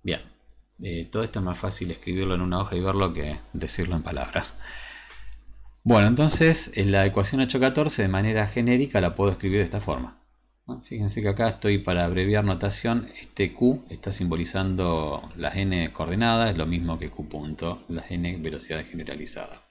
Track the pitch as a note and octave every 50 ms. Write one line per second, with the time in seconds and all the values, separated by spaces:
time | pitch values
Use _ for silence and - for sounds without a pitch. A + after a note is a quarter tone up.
0 | _ F#2 E2 - - - - _ _ _ - _ _ _ _ _ - - E2+ E2+
1 | E2+ - - G#2 A2+ G#2+ - A2 F#2+ F2+ F2 - - G2+ F#2 - F#2 F2+ E2+ -
2 | - - F2+ F#2 F#2+ F#2 F#2 F2+ F#2 F2+ F2+ F#2 G2 G2+ - F2+ F#2 F#2+ F#2+ G2
3 | G2 F2 E2 - D2+ D2 D2+ - - - - D#2+ D#2+ D#2 - - F2+ F2 E2 D#2+
4 | D#2 E2 D#2+ C#2 C2 - - E2+ - - - - - - - - - - - -
5 | - - - - - - - - - - - - - - - _ _ A#2 A#2+ G#2+
6 | G2+ G#2+ A#2+ B2 D3+ D#3 D3 - E3 D#3+ D#3+ D#3+ - - - - G2 G2 G2 G2
7 | F#2+ G2 G2 G#2 G2 - - C3+ C3+ B2+ - C3 B2+ C3 C3+ D3+ D3+ D#3 - -
8 | G#2+ F#2+ F#2 F#2+ G2+ A2 A2 G#2+ G#2 G2+ - B2 A#2 A#2+ B2 B2 C3 - - G#2
9 | F2+ F2 E2+ - G2 G2+ F#2 - - F#2+ F#2 G#2 G2 E2+ - G#2 - - D2+ B1+
10 | B1+ B1 - _ _ _ _ _ _ _ _ _ _ - B2 B2+ - - - A2+
11 | G#2 G2+ G2+ A#2+ G#2 G2+ G2+ G#2 A#2 A2+ G#2+ - - G#2+ G#2 F#2+ - - F2+ F2
12 | F2 E2+ F2 F2+ F#2 G2 G#2 G#2+ G#2 G2+ F#2 F2 - G2+ G2+ - - A#2+ A#2 A#2+
13 | A2+ - - - - - _ - G2 F2 - - B2 B2 C3+ C3 - - E2+ E2+
14 | - G2+ G2 - F#2+ F2 E2 E2 F2 E2+ - F#2+ F#2+ F#2+ F#2+ F#2 F#2 F2 E2 D#2+
15 | D#2 D2+ C#2+ D2+ - - - E2+ D2 D2 - F#2 G2 G2 F#2+ F2+ E2 D#2 - -
16 | E2 D#2+ F2+ G2+ A#2 A#2 A2+ A2+ A#2 A2+ G2+ E2 D#2 D#2+ F2 F2 E2+ E2 D#2+ D#2+
17 | E2 D#2 - - D2+ D2 - D2+ D2 D2+ D#2 - E2+ E2+ F2 - - - E2+ E2
18 | - - F2+ F2 F2 F2 F2+ F2+ D#2 D#2+ D#2 C#2+ - - E2 D#2+ D2+ - - E2
19 | D#2 - D2 D2+ D2+ - - - - - - - _ _